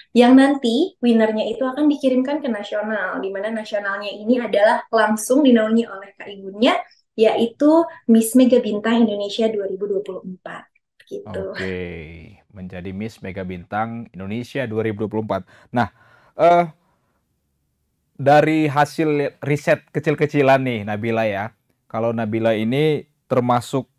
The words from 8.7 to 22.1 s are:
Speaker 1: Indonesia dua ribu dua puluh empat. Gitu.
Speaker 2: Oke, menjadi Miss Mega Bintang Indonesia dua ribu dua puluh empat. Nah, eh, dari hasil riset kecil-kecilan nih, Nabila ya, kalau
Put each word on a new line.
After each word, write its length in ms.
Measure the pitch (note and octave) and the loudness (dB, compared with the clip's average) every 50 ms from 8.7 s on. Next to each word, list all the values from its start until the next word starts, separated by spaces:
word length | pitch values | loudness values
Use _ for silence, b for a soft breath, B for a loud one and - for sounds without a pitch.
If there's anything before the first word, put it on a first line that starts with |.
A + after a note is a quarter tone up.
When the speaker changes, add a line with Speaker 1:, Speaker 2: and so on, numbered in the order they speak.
| G#3 G#3 - A3+ A#3 A#3 A#3+ | -2 -2 -2 0 2 4 2
Speaker 1:
Indonesia 400 | G#3 G3+ G3+ G3+ G3+ - - A3+ A3 A3 | 2 2 -2 -6 -6 -2 0 0 0 0
dua 160 | G#3 G3 F#3+ | -2 -4 -6
ribu 160 | F#3+ F#3 G#3 | -6 -6 -4
dua 160 | G3+ G3+ F#3+ | -4 -4 -4
puluh 240 | - - F#3 F3+ - | -4 -6 -10 -12 -12
empat. 400 | F#3 F#3 - - E3+ E3+ - - _ _ _ _ _ _ _ _ | -14 -14 -14 -14 -16 -16 -16 -18 _ _ _ _ _ _ _ _
Gitu. 480 | _ G2 G2+ G2+ G#2+ G2 F#2+ F#2+ F#2+ F2 | _ -14 -14 -12 -10 -10 -10 -8 -8 -8
Speaker 2:
Oke, 240 | - F#2+ F#2+ F#2 F2+ F2+ F2 E2+ E2+ D#2+ D#2 E2+ E2 E2 - G2+ - _ _ | -8 -8 -8 -6 -8 -8 -10 -10 -12 -14 -16 -16 -18 -20 -20 -20 -20 _ _
menjadi 480 | - G2+ F#2 F2+ F2+ F2+ F2 G2 F#2+ | -18 -16 -16 -14 -14 -12 -12 -12 -10
Miss 240 | F#2+ G#2+ A2+ - - | -10 -10 -10 -12 -12
Mega 240 | - G2 F#2 G2 F#2+ | -14 -12 -10 -10 -10
Bintang 640 | F2+ F#2 F2 F2 - - G#2 A2 A2+ A#2 A#2 A#2 - - | -10 -10 -12 -10 -8 -6 -4 -4 -4 -6 -10 -14 -14 -14
Indonesia 480 | F2 F#2+ F#2+ G#2+ A#2 B2 - - C#3+ C3 | -14 -10 -8 -8 -8 -8 -8 -8 -6 -6
dua 240 | A#2 A2 A2 A2 A2+ | -4 -4 -4 -2 -4
ribu 160 | G#2+ G2+ A2 | -4 -4 -6
dua 60 | G#2 | -6
puluh 140 | G#2+ A2 A2 | -4 -4 -4
empat. 160 | G#2+ - - - b b b b b - | -4 -4 -6 -6 b b b b b -2
Nah, 160 | A#2+ A#2 - b b b b b b b b b - | -2 -2 -2 b b b b b b b b b 2
eh, 320 | D3+ E3+ F3 F3 F3 D#3+ D3+ _ _ _ _ _ _ _ _ _ _ _ _ _ _ _ _ _ _ _ _ _ _ _ _ _ _ _ _ | 4 6 6 4 2 0 -4 _ _ _ _ _ _ _ _ _ _ _ _ _ _ _ _ _ _ _ _ _ _ _ _ _ _ _ _
dari 560 | - C3+ C3+ C#3+ D3+ D3+ D3+ D#3+ D#3 D#3 D3+ | -4 2 4 4 6 4 4 2 2 0 0
hasil 720 | C3+ D3 D3 D3 - - E3 D#3 D3 C#3+ C#3+ - - _ - | 0 0 0 0 0 -2 -2 0 0 0 -2 -4 -6 _ -4
riset 480 | C3+ D3 D3 - - D#3 - - _ | -4 -4 -2 0 0 0 0 -2 _
kecil-kecilan 720 | - D3+ C3+ D#3+ D3 - D#3 C#3+ - D3 C#3 C3+ C3+ C3+ C3 | -8 -4 -2 -2 0 0 0 0 2 2 4 4 4 4 2
nih, 180 | B2+ A#2+ A2 G#2 | 0 -4 -6 -6
Nabila 400 | G#2+ G#2 G#2 G#2+ A#2 A2+ A2+ A2+ | -6 -6 -6 -4 -2 -2 0 0
ya, 240 | A2 G2+ F#2+ G2+ - - _ _ _ _ _ _ _ | -2 -2 -4 -6 -8 -10 _ _ _ _ _ _ _
kalau 240 | - A2+ A2+ A#2 | -6 -4 -2 -2